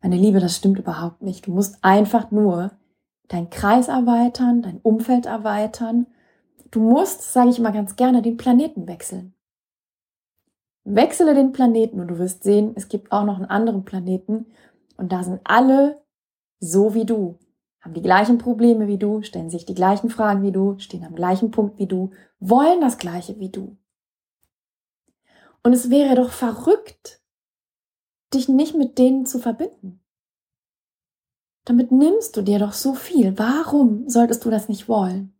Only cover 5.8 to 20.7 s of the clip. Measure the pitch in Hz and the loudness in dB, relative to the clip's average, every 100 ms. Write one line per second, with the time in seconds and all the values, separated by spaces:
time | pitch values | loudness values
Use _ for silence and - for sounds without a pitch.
5.8 | 226 233 240 _ _ _ _ _ _ 226 | -4 -2 -4 _ _ _ _ _ _ 0
6.8 | 220 262 381 - - 254 247 240 226 208 | 4 4 2 -4 -2 4 4 4 0 -2
7.8 | 196 - 254 247 226 233 254 247 311 247 | -6 0 2 2 2 -2 2 2 2 -6
8.8 | 170 175 - 185 185 _ _ _ _ _ | -12 -12 -12 -14 -16 _ _ _ _ _
9.8 | _ _ _ _ _ _ _ _ _ _ | _ _ _ _ _ _ _ _ _ _
10.8 | - 202 - - 320 277 269 269 254 226 | -4 2 2 2 2 4 2 2 2 2
11.8 | 220 196 175 170 185 185 196 208 214 208 | 0 -4 -8 -6 -6 -4 0 2 2 -6
12.8 | 196 202 - 202 208 196 190 202 226 202 | -10 -10 -4 -4 -2 -4 -4 -2 -2 -4
13.8 | 190 190 180 185 185 220 226 _ _ _ | -6 -10 -6 -6 -4 -8 -8 _ _ _
14.8 | _ - 185 185 180 185 - 220 262 269 | _ -12 -6 -6 -6 -10 0 2 4 4
15.8 | 285 294 _ _ _ _ _ _ 170 180 | 2 0 _ _ _ _ _ _ -2 2
16.8 | 214 220 226 220 185 175 _ _ _ _ | 2 0 -2 -2 -4 -8 _ _ _ _
17.8 | 175 165 175 185 214 240 240 220 240 226 | -16 -8 2 2 4 0 0 2 2 2
18.8 | 208 196 208 214 208 180 165 170 - 185 | 0 -2 -2 -4 -6 -12 -10 -10 -10 -2
19.8 | 185 202 233 - 214 202 196 190 196 | 0 0 -2 -2 -2 0 -2 0 -2